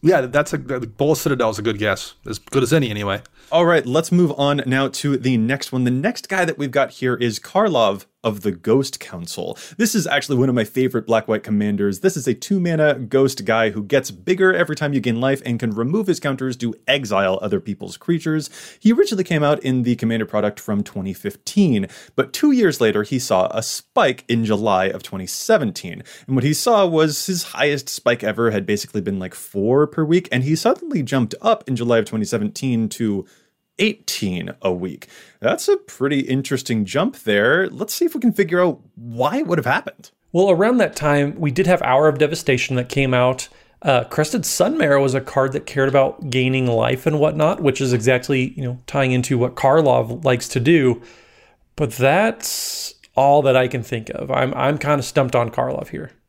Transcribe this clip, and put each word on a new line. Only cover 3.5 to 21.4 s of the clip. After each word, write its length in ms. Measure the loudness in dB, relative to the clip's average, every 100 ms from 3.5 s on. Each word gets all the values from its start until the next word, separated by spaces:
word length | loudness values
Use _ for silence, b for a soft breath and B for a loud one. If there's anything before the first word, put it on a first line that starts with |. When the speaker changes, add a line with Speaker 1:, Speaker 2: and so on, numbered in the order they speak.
Speaker 2:
All 140 | 2 4
right, 200 | 4 2
let's 260 | -2 2
move 220 | 2 2 2
on 240 | 0 0 0
now 240 | 0 0
to 260 | -2 -2 0
the 220 | 0 0
next 340 | 0 -2 -4
one. 140 | -2 0
The 60 |
next 360 | 0 -2 -6 -6
guy 160 | -2
that 140 | -2 -2
we've 140 | -2
got 200 | 0 -2
here 240 | -2 -4 0
is 240 | -2 -4
Karlov 680 | -4 0 2 4 2 0 -8 _
of 180 | -6 -2
the 100 | -4
Ghost 480 | -4 2 2 2 -8
Council. 580 | -14 -14 -12 -10 -10 -10 B B
This 180 | 0 0
is 100 | 0
actually 320 | -2 0 0
one 100 | 2
of 60 |
my 100 | 2
favorite 440 | -2 0 0 -2 0
black-white 340 | 0 2 -4
commanders. 600 | 0 -2 0 0 -2 0
This 140 | -2 -2
is 120 | -4
a 80 | -4
two-mana 640 | -2 -2 0 2 2 0
ghost 460 | 0 2 2 0 -2
guy 260 | 2 2
who 120 | -2
gets 280 | 0 0 0
bigger 420 | -10 -4 2 2
every 220 | 2 0 -2
time 180 | -2
you 60 | -2
gain 200 | -2 0
life 220 | 0 -2
and 160 | -2 -4
can 120 | -4
remove 340 | -2 -2 -2 -2
his 140 | -2
counters 360 | -2 -4 -6 -4
to 180 | -6 -6 -2
exile 520 | -2 0 0 0 0
other 180 | -2 -4
people's 380 | -4 -10 -10 -12
creatures. 540 | -4 -2 0 -4 -4 B B B
He 120 | 2
originally 300 | 4 2 0
came 180 | 0 2
out 180 | 2 2
in 180 | 0 0
the 140 | 0 0
commander 320 | 0 -2 -2
product 320 | 0 -2 -4
from 240 | -4 -4
twenty 300 | -4 -8 -8
fifteen, 720 | -8 -10 -10